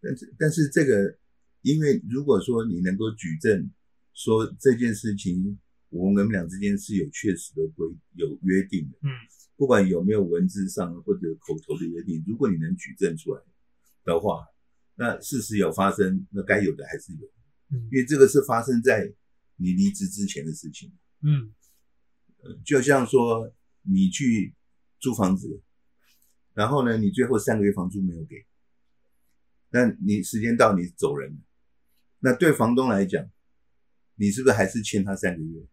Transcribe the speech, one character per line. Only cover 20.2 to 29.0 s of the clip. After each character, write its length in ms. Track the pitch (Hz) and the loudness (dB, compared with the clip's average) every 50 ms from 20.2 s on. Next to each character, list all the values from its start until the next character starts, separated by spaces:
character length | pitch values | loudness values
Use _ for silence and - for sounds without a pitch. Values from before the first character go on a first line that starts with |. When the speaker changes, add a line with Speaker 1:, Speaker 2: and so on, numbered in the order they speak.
| 101 | -6
Speaker 1:
前 200 | 98 - - - | -6 -6 -8 -10
的 80 | 80 78 | -10 -10
事 180 | - - 80 | -10 -14 -16
情。 220 | - - - - - _ _ _ _ _ 147 | -16 -16 -20 -20 -20 _ _ _ _ _ 0
Speaker 2:
嗯。 300 | 147 147 139 117 107 107 _ _ _ _ _ _ _ _ _ _ _ _ _ _ _ _ | 0 0 0 -2 -8 -16 _ _ _ _ _ _ _ _ _ _ _ _ _ _ _ _
Speaker 1:
呃， 160 | _ - - - - - | _ -20 -20 -18 -16 -4
就 180 | - 143 135 | 0 0 2
像 240 | 120 143 139 135 123 | 4 4 4 4 4
说 480 | 113 - 127 120 117 113 113 113 - _ _ _ _ _ _ | 4 4 4 4 4 0 -2 -2 -8 _ _ _ _ _ _
你 260 | _ 95 95 95 95 | _ 0 2 4 4
去 460 | - - - 143 123 113 107 92 - - _ _ _ _ _ _ _ _ _ | 2 2 0 0 2 2 2 0 -4 -8 _ _ _ _ _ _ _ _ _
租 160 | - 135 117 | -4 -4 0
房 200 | - 101 92 95 | 2 2 2 2
子， 280 | 92 - 78 76 - _ _ _ _ _ _ _ _ _ _ _ _ _ _ _ _ _ _ _ | 0 -2 -10 -12 -14 _ _ _ _ _ _ _ _ _ _ _ _ _ _ _ _ _ _ _
然 160 | 104 104 117 | -2 -2 0
后 160 | 143 143 127 | 2 2 2
呢， 100 | 120 113 | 2 0
你 140 | 110 107 101 | 2 0 0
最 160 | 92 127 123 | 0 0 0
后 140 | 117 131 107 | 2 2 0
三 180 | - - 113 | 2 0 0
个 80 | 107 101 | 2 2
月 60 | 101 | 2
房 180 | 98 95 90 90 | 2 0 -4 -6
租 100 | 92 101 95 | -4 -4 -4
没 100 | 92 85 | -4 -4
有 80 | 82 80 | -6 -12
给， 200 | 78 - - - _ _ _ _ _ _ _ _ _ _ _ | -14 -16 -20 -20 _ _ _ _ _ _ _ _ _ _ _